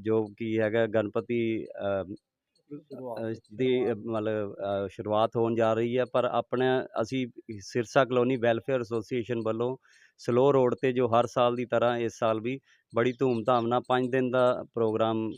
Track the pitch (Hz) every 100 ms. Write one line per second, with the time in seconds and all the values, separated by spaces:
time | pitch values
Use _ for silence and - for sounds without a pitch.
0 | 101 110 107 104 113 110 107 113 113 110
1 | 107 117 113 120 113 110 - - 101 98
2 | 90 107 _ _ _ _ - 143 - 127
3 | 127 113 113 113 - 107 131 127 113 107
4 | 117 110 107 107 101 - 101 101 98 -
5 | 104 104 110 123 113 113 113 113 120 123
6 | 120 131 120 120 - 123 131 131 - -
7 | 110 131 123 - - 107 92 127 117 143
8 | 127 127 120 131 117 113 - 131 110 117
9 | 107 127 107 117 110 113 123 131 _ _
10 | _ _ - 120 135 139 123 120 135 123
11 | 123 113 120 - 120 123 123 117 120 120
12 | 117 - 113 110 113 135 _ _ _ 113
13 | 123 120 135 117 110 123 117 123 120 127
14 | 127 131 127 127 123 117 - - 113 107
15 | 113 113 110